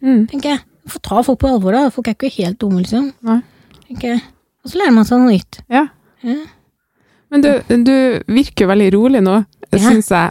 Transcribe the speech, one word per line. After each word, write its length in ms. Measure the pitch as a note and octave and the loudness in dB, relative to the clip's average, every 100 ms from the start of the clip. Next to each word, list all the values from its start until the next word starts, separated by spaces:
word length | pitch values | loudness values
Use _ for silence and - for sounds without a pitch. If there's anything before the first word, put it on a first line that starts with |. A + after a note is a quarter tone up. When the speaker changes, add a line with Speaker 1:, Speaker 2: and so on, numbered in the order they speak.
Speaker 1:
Mm. 240 | C4+ A#3+ A3+ | 0 0 0
Speaker 2:
tenker 200 | C#4 C#4+ | -4 -6
jeg. 100 | C#4 _ _ - | -6 _ _ -20
Få 100 | - | -16
ta 220 | - G#3 | -4 -2
folk 160 | B3+ A#3+ | 0 -2
på 100 | C4+ | 0
alvor 240 | A#3+ F#3+ | 0 0
da. 160 | A#3+ C#4 | 0 0
Folk 180 | - A3+ | -2 -6
er 60 | |
ikke 180 | G#3 C4+ - | -6 -6 -6
helt 140 | F3 G3+ | -6 -4
dumme, 220 | G#3 F#3 | -4 -2
liksom. 300 | F#3 A3+ C#4 - | -2 -4 -4 -8
Speaker 1:
Nei. 180 | A3+ A#3 - _ _ _ _ | -2 -2 -4 _ _ _ _
Speaker 2:
Tenker 200 | B3+ A#3+ | -10 -6
jeg. 80 | A#3+ - _ _ _ | -6 -8 _ _ _
Og 60 | B3+ | -10
så 60 | F4+ | -4
lærer 140 | C#4+ | 2
man 120 | A3+ | 2
seg 140 | A3 B3 | 2 2
noe 100 | B3+ | 2
nytt. 300 | F#3+ - - - | 2 -2 -20 -4
Speaker 1:
Ja. 160 | B3 D4+ _ _ _ | -2 -2 _ _ _
Speaker 2:
Ja. 120 | A#3+ C#4+ D#4+ _ _ _ _ _ _ _ - | -8 -8 -10 _ _ _ _ _ _ _ -4
Speaker 1:
Men 100 | C#4+ | 0
du, 220 | C#4+ C4+ - | 2 0 0
du 260 | A#3+ A#3+ C4+ B3+ G#3+ - | 0 2 2 2 -2 -2
virker 380 | A3+ C#4+ - F#3+ | 0 0 0 2
veldig 260 | G3+ G3 | 2 2
rolig 300 | G3+ B3 C4 | 2 2 2
nå, 240 | F#3 G#3 G3+ _ - | 2 0 -2 _ -4
Speaker 2:
Ja. 60 | - | 0
Speaker 1:
synes 300 | A3+ A3 - | 4 2 2
jeg. 220 | F3+ E3+ | 0 -2